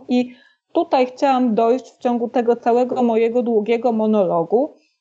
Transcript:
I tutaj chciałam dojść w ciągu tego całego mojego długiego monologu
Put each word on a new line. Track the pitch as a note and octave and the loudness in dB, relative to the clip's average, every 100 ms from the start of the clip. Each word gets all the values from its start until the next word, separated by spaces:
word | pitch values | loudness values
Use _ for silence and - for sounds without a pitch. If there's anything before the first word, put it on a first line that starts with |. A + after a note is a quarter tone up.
| - | -2
I | B3 B3 - _ _ _ | -2 -2 -8 _ _ _
tutaj | E4 E4+ C#4 B3+ | -4 0 0 0
chciałam | - C#4+ B3+ B3+ G#3+ | -2 0 2 0 2
dojść | A3+ B3+ - | 2 0 -4
w | _ | _
ciągu | B3 A#3+ A#3 | -4 -4 -2
tego | C4 A3+ A#3+ | -2 0 0
całego | B3 A#3+ B3 - | 0 0 0 0
mojego | A#3+ A3+ A3+ A#3+ | 0 2 0 0
długiego | A#3 A3 G#3+ A#3 B3 | 0 0 0 -2 0
monologu | A3 G#3+ G#3+ F3 E3+ D#3+ G#3+ D4+ - _ _ | 0 0 2 2 0 0 0 -2 -6 _ _